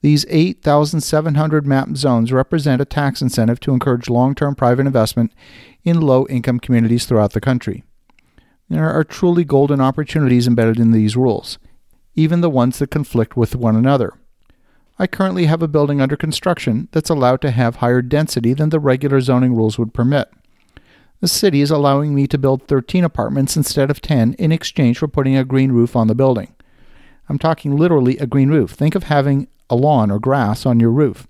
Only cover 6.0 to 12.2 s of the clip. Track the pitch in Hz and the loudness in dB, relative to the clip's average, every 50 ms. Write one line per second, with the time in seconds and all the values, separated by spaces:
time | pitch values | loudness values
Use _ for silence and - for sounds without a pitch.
6 | 160 143 131 131 135 - 139 123 113 - 123 120 - - 127 117 113 113 117 120 | 2 2 2 2 0 0 -4 -4 -2 -2 -4 -4 -2 0 2 2 2 2 0 -2
7 | - - 127 110 104 104 - 113 - 135 131 123 - - 95 - - _ _ _ | -2 0 0 2 2 0 0 -2 -2 -2 -2 -2 -4 -6 -10 -10 -12 _ _ _
8 | _ _ _ _ _ _ _ _ _ _ _ _ _ _ 170 156 156 160 - 156 | _ _ _ _ _ _ _ _ _ _ _ _ _ _ -4 -2 -2 0 0 -2
9 | 160 _ - - - 180 170 170 175 143 143 135 143 139 143 139 135 131 131 - | -2 _ -4 -2 0 0 2 2 0 2 2 2 2 2 2 0 0 0 0 -2
10 | 151 - - 156 147 131 123 123 120 120 120 117 117 113 113 113 117 113 113 110 | -6 -4 -2 0 2 2 2 2 2 2 2 2 2 0 2 2 2 2 4 4
11 | 107 107 107 123 127 123 107 - - - - - _ - - - _ _ _ _ | 2 0 0 0 0 0 -2 -2 -6 -12 -18 -18 _ -20 -20 -20 _ _ _ _
12 | _ _ _ - | _ _ _ -2